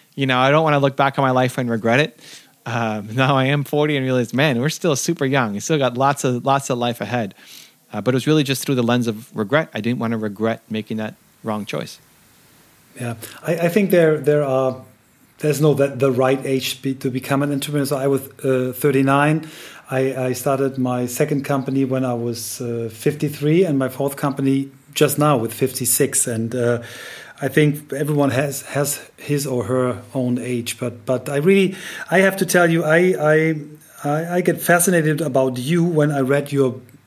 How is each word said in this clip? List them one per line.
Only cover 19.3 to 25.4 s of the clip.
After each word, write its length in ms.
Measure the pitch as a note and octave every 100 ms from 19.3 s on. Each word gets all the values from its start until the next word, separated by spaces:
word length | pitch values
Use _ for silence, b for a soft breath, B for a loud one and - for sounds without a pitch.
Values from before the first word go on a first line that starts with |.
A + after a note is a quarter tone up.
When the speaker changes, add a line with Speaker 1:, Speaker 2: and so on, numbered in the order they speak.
| D#3 D#3 B B B -
Speaker 2:
I, 240 | C3 C3+ C3 B2+
I 40 |
started 460 | B2+ D3 C3+ C3+ C3
my 280 | B2+ B2 B2
second 380 | - D3+ D3
company 400 | C#3 C#3 C3 C3+
when 200 | C3 C3
I 100 | B2+
was, 460 | A#2+ A#2+ A2 - -
uh, 280 | A#2+ A#2 A2+
fifty-three, 720 | G#2+ D3+ D3+ D3 D3 D3 E3
and 140 | F3+ C#3
my 100 | C3
fourth 280 | C3 C#3 C#3
company 540 | C#3+ C#3 C3+ C3+ C#3 - _
just 240 | - D3 D3
now 180 | D3
with 160 | C3